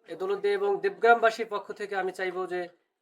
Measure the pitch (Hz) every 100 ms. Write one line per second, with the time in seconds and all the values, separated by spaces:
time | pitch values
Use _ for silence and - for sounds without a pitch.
0 | - - 381 392 403 202 403 403 196 -
1 | 226 233 226 226 220 208 - 202 202 196
2 | 185 190 185 180 180 180 175 _ _ _